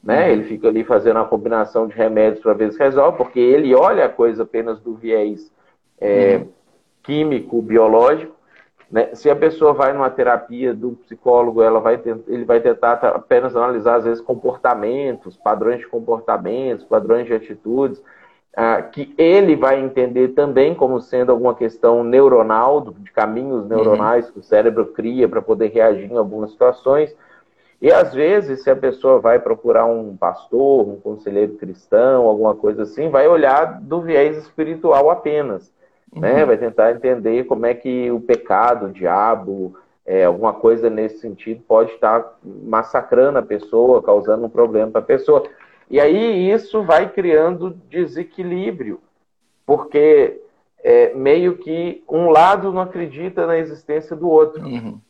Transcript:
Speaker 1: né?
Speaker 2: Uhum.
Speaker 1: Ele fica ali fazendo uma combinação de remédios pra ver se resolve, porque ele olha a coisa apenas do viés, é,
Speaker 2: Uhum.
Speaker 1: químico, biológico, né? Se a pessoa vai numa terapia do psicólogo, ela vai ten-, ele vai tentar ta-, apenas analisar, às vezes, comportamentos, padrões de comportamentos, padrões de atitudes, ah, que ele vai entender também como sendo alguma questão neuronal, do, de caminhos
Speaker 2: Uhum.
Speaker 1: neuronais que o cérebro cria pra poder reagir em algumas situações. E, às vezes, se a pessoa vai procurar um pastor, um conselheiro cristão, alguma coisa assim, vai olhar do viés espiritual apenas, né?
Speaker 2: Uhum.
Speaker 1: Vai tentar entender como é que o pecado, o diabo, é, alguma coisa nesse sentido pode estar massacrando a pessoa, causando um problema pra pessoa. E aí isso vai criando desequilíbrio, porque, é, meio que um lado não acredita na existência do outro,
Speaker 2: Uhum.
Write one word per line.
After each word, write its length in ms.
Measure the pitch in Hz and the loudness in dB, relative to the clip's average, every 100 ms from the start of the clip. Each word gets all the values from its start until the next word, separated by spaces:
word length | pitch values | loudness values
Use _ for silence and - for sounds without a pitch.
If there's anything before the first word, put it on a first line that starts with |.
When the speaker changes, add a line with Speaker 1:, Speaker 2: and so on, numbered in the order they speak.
Speaker 1:
né? 220 | 101 131 175 | -2 0 2
Speaker 2:
Uhum. 60 | |
Speaker 1:
Ele 100 | 110 | 0
fica 240 | 104 110 113 | -2 -2 0
ali 160 | 110 | 0
fazendo 320 | 113 113 113 110 | 0 0 2 0
uma 100 | 107 | 0
combinação 640 | 110 110 113 107 117 113 | -2 -2 -2 -2 -4 -4
de 80 | 110 | -2
remédios 480 | 110 107 110 104 | -2 2 0 0
pra 100 | 113 | -2
ver 180 | 104 110 | 0 -2
se 40 | 107 | 0
resolve, 400 | 139 135 143 135 | 0 2 0 0
porque 220 | 127 123 | -6 0
ele 340 | 123 139 147 | 2 2 4
olha 320 | 127 185 208 131 | 4 4 2 -2
a 40 | |
coisa 340 | - 117 110 | 0 0 0
apenas 360 | 110 113 113 110 | -6 -6 -6 -10
do 120 | 117 | -12
viés, 560 | 110 113 110 107 101 - _ _ _ _ _ | -12 -4 -2 -2 -6 -16 _ _ _ _ _
é, 380 | 101 101 98 95 | -2 2 2 2
Speaker 2:
Uhum. 120 | - _ _ _ _ _ | -2 _ _ _ _ _
Speaker 1:
químico, 600 | - 147 156 127 - 117 | -6 -4 -2 -4 -4 -6
biológico, 720 | 107 113 110 110 127 156 - _ _ _ _ _ _ | 0 2 4 4 4 2 -6 _ _ _ _ _ _
né? 180 | 110 117 120 | -4 -4 -2
Se 140 | 151 | 0
a 60 | 143 | 2
pessoa 380 | 156 160 151 | 0 2 0
vai 180 | 139 135 | 2 0
numa 180 | 139 131 | 0 -4
terapia 640 | 127 120 117 - 120 127 | -2 0 0 -4 -6 -6
do 180 | 110 123 | -4 -8
psicólogo, 720 | 120 _ 113 127 120 120 113 | -12 _ -6 2 2 2 2
ela 160 | 113 113 | 2 2
vai 180 | 110 120 | 0 -2
ten-, 260 | 120 113 - | -4 -10 -8
ele 180 | 120 117 | -10 -2
vai 140 | 117 | 0
tentar 380 | 123 113 120 120 | 0 0 0 0
ta-, 120 | 120 - | 0 -2
apenas 400 | - 123 131 120 | 0 0 0 -2
analisar, 400 | 123 120 110 117 | -2 -2 0 0
às 80 | |
vezes, 180 | 113 117 | -2 -6
comportamentos, 1120 | - 120 127 127 127 117 104 131 139 113 92 90 | -6 -6 -6 -4 -4 -2 -4 -6 -6 -8 -14 -8
padrões 440 | 107 104 107 120 | -4 -2 -2 -4
de 80 | - | -8
comportamentos, 960 | 120 117 113 113 101 92 117 131 110 - | -10 -6 -6 -4 -4 -4 -6 -6 -8 -4
padrões 400 | 110 104 117 117 | -4 0 -2 0
de 80 | |
atitudes, 680 | 113 - 104 107 123 135 104 _ _ _ _ _ - | -6 -6 -14 -6 -2 -2 -6 _ _ _ _ _ -4
ah, 260 | 113 113 | -2 -2
que 320 | - - 139 - | -4 -14 -14 0
ele 380 | 165 196 196 143 | 4 4 4 2
vai 240 | 131 135 | 2 0
entender 500 | 135 131 127 123 127 | -2 -2 -2 0 0
também 440 | 131 143 131 143 | 0 0 2 2
como 260 | 170 127 127 | 2 -2 -2
sendo 300 | - 127 123 | -4 -2 0
alguma 220 | 120 123 | 2 0
questão 500 | 117 113 113 120 120 | -2 -6 0 2 2
neuronal, 800 | 120 127 139 123 110 110 123 147 | 4 4 6 6 4 2 2 0
do, 120 | 117 | -2
de 180 | 92 98 | -18 -8
caminhos 520 | - 107 110 135 127 | -4 -2 -4 -6 -8
Speaker 2:
Uhum. 40 | 104 | -2
Speaker 1:
neuronais 640 | 113 110 104 107 120 120 | 0 2 2 2 0 -2
que 80 | 101 | -18
o 40 | |
cérebro 420 | - 107 113 110 104 | 0 2 2 0 -4
cria 400 | - 113 127 117 | -6 -6 0 0
pra 140 | 113 | 0
poder 260 | 101 104 110 | -2 -2 0
reagir 440 | 110 110 98 101 | 2 2 2 -4
em 60 | 120 | -4
algumas 340 | 101 107 107 | -4 -6 -10
situações. 640 | - 123 123 131 143 151 - _ _ _ _ _ _ | 0 0 0 -2 0 -2 -8 _ _ _ _ _ _
E, 100 | 143 | 2
às 220 | 185 170 | 4 2
vezes, 500 | 131 151 208 156 131 | 0 0 0 -2 -6
se 60 | - | -2
a 40 | 131 | 0
pessoa 440 | 131 131 135 127 | 0 -2 2 2
vai 180 | 113 120 | 4 2
procurar 480 | 107 113 120 113 117 | 0 -4 0 2 2
um 300 | 113 110 92 | -2 -6 -6
pastor, 720 | 90 87 - 120 139 135 101 | -6 -6 -6 0 2 2 0
um 120 | 101 | -6
conselheiro 540 | 104 107 - 101 104 | -12 -10 -6 -4 -4
cristão, 720 | - 95 92 _ 104 127 131 117 | -6 -16 -16 _ 2 2 4 2
alguma 300 | 107 110 107 | 2 0 0
coisa 280 | 107 107 | -4 -4
assim, 260 | 107 - 160 | -8 -6 -2
vai 180 | 139 151 | 2 4
olhar 520 | 170 143 139 160 - | 4 4 2 0 -6
do 200 | - 165 | -8 -8
viés 360 | 165 160 147 156 | -2 2 2 -2
espiritual 720 | 151 - 156 165 165 139 147 | -14 -8 -8 -4 0 2 2
apenas, 600 | 175 151 151 139 95 _ _ _ _ _ | 0 -4 -4 -4 -8 _ _ _ _ _
né? 300 | 160 95 139 | -6 0 2
Speaker 2:
Uhum. 60 | 147 | 2
Speaker 1:
Vai 100 | 110 | 2
tentar 360 | 113 107 110 | 0 0 0
entender 500 | 117 127 123 110 120 | 0 -2 -2 -2 -2
como 240 | 127 120 117 | -2 -2 -2
é 80 | 120 | -4
que 340 | 131 127 123 | -6 -6 -4
o 100 | 120 | -6
pecado, 680 | 120 117 - 98 117 117 98 | -2 -2 0 0 2 0 -6
o 40 | |
diabo, 840 | 95 90 92 107 107 92 98 92 - _ _ | -6 -2 0 0 -2 -6 -10 -10 -12 _ _
é, 200 | - 95 90 | -4 0 2
alguma 280 | 90 110 | 2 -4
coisa 360 | 104 117 113 113 | 0 0 2 -2
nesse 300 | 110 110 - | -4 -8 -8
sentido 420 | 113 95 - 113 _ | -16 -14 -14 -14 _
pode 240 | 139 151 | 2 2
estar 460 | - 110 113 - _ | -2 0 0 -4 _
massacrando 960 | - 101 110 110 113 131 - 123 135 139 | -20 -18 -4 -4 -2 -6 0 2 2 0
a 60 | |
pessoa, 580 | 110 104 - 113 123 123 | -4 -8 -2 2 4 2
causando 440 | - 104 101 110 117 | 4 0 2 -2 -2
um 40 | |
problema 400 | 113 117 110 110 | 0 0 2 -2
pra 120 | 110 | -4
pessoa. 400 | - 135 - 143 - - - _ _ | -2 -2 2 0 0 -16 -20 _ _
E 120 | 135 | 2
aí 500 | 147 185 233 196 185 | 2 2 0 0 0
isso 320 | 220 214 220 | 0 -2 -6
vai 260 | 185 160 196 | 2 2 2
criando 600 | - 180 156 165 175 185 175 _ | -4 0 2 2 -2 -10 -12 _
desequilíbrio, 1120 | 165 165 151 170 - 180 180 208 180 113 - _ _ _ _ _ _ - | -6 -6 -8 -14 -12 -8 -6 -8 -8 -12 -12 _ _ _ _ _ _ -2
porque, 760 | 147 - 147 151 151 120 - - _ _ _ | -2 0 2 4 4 4 -4 -20 _ _ _
é, 300 | - 120 120 | 2 4 4
meio 440 | 135 135 160 180 175 | 2 2 2 0 -4
que 460 | - 165 170 - - | -8 -8 -8 -10 -6
um 200 | 156 170 | -2 2
lado 440 | 156 175 196 190 | 4 4 2 -2
não 80 | 185 | -6
acredita 640 | 185 185 165 135 180 180 170 | -6 -8 -12 -10 -10 -6 -2
na 100 | 165 | -2
existência 560 | 156 147 - 151 156 | -4 -12 -8 -8 -6
do 160 | 160 170 | -8 2
outro, 360 | 156 156 156 147 | 4 4 -2 -12
Speaker 2:
Uhum. 340 | 120 113 104 _ | -12 -12 -18 _